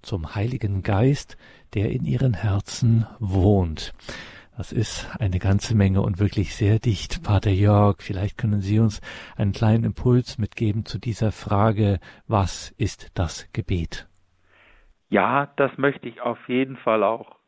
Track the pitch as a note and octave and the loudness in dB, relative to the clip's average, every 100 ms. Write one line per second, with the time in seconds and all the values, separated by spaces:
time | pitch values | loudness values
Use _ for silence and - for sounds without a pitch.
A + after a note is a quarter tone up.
0 | - G2 D#2+ A2 A2 B2+ G2+ G2 - F#2+ | -6 -8 -6 -4 -4 -2 -4 -4 0 2
1 | B2+ C#3+ - - - - _ - G#2 B2+ | 2 2 -4 -18 -20 -20 _ -4 -2 -2
2 | - B2+ C3+ G2 G#2+ G2 - - A2+ A#2 | -2 0 2 0 0 -2 -4 0 4 4
3 | A2 - G#2 F#2+ F#2+ G2+ F2 D#2 - - | 2 -6 -2 2 4 4 2 -4 -10 -14
4 | - - - - - - - - G#2+ - | -14 -16 -16 -20 -20 -14 -6 -4 -4 -4
5 | - - G2 F2+ F#2+ G2 - A2+ G2 F#2+ | -10 -6 -2 0 0 0 2 4 4 4
6 | G#2 F#2 G2+ - F#2 - G2+ A2 A#2+ G2+ | 2 2 0 0 -4 0 2 2 2 -2
7 | - - - G2+ G#2 F#2+ G2+ G#2 G#2 G2 | -4 -6 0 2 2 4 4 6 4 2
8 | - G2 G2 - A2 G#2 F#2+ G#2+ A2+ G#2+ | -4 -4 -4 -2 -2 0 2 2 2 0
9 | - - - - G#2 F#2 A2 A2+ A#2 - | -14 -16 -18 -4 -2 2 2 4 2 -2
10 | B2+ B2 A#2+ - G#2+ - A2+ G#2+ G#2 G2 | 2 2 2 -6 -6 -2 -2 -2 -4 -8
11 | A#2+ G#2+ A2+ - - G2+ A2+ G#2 G#2 F#2+ | -6 -2 -2 -2 -2 2 2 4 2 0
12 | - - _ G#2+ F2+ - - - F#2+ - | -4 -20 _ 0 0 -4 -14 -6 -6 -6
13 | - - E2+ - - - - F2+ E2 - | -12 -4 -4 -4 -10 -8 -4 -4 -4 -10
14 | - _ _ _ _ _ _ _ _ _ | -16 _ _ _ _ _ _ _ _ _
15 | _ G#2 F#2+ C3 C#3+ - C#3 - C#3 C3+ | _ 0 2 0 -2 -2 -2 0 -2 -2
16 | B2 A2+ A#2+ A2+ - B2 C3 C3+ - A2 | -12 -8 -6 -6 -4 -2 -2 -4 0 2
17 | G2+ A#2 A#2 _ | 2 0 -8 _